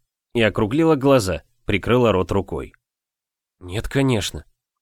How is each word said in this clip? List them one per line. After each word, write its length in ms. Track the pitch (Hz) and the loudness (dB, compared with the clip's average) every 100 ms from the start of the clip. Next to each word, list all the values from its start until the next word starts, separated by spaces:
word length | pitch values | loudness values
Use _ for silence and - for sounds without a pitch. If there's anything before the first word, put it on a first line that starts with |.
| _ _ _ | _ _ _
и 80 | 120 | 0
округлила 540 | 107 - 107 147 165 147 | 0 2 0 2 2 2
глаза, 480 | 139 131 92 80 - _ - | 4 2 2 -4 -10 _ -4
прикрыла 460 | 101 - 123 117 | -4 0 2 4
рот 200 | 92 90 | 2 0
рукой. 420 | 98 95 76 - _ _ _ _ _ _ _ _ _ | -2 -4 -10 -12 _ _ _ _ _ _ _ _ _
«Нет, 280 | 90 104 - | -10 -8 -4
конечно», 580 | 139 135 110 - 76 - _ _ _ | -2 0 0 -4 -10 -16 _ _ _